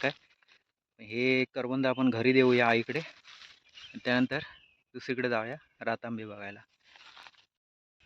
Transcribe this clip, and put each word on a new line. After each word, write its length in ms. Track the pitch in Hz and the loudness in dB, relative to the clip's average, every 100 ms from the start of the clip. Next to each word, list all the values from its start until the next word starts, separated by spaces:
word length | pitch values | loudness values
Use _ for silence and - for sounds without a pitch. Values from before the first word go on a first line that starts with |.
काय. 80 | 135 - _ _ _ _ _ _ _ - | -4 -4 _ _ _ _ _ _ _ -20
हे 440 | 107 113 127 131 127 | -10 -2 2 2 0
करवंद 320 | 135 123 131 131 | -4 -4 -2 0
आपण 240 | 127 131 | 2 2
घरी 220 | 117 117 | 2 4
देऊया 340 | 131 127 123 120 | 6 6 6 4
आईकडे, 340 | 117 113 127 165 - - - - - _ - - - | 2 0 -6 -8 -14 -20 -20 -20 -20 _ -20 -18 -8
त्यानंतर 340 | - 123 127 139 151 - _ _ _ | 0 2 2 -2 -8 -16 _ _ _
दुसरीकडे 340 | 127 - 123 127 | -12 -6 -2 0
जाऊया 280 | 117 113 147 _ - | 0 -2 -8 _ -10
रातांबे 400 | 113 113 117 113 | -6 -4 -6 -8
बघायला. 360 | 107 104 101 101 - _ _ - - - - _ _ _ _ _ _ _ | -10 -12 -14 -14 -20 _ _ -20 -20 -20 -20 _ _ _ _ _ _ _